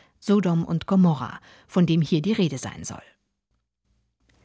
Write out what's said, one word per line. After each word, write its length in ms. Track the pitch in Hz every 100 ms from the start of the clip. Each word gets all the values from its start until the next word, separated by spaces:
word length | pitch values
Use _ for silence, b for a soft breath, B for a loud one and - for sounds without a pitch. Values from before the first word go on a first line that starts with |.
| b b
Sodom 440 | - 208 185 165
und 220 | 165 165 -
Gomorra, 540 | 190 180 139 120 - b b b
von 200 | 190 170
dem 160 | 165
hier 200 | 151 165
die 120 | 185
Rede 220 | 220 170 131
sein 280 | - -
soll. 180 | - - - _ _ _ _ _ _ _ _ _ _ _ _ _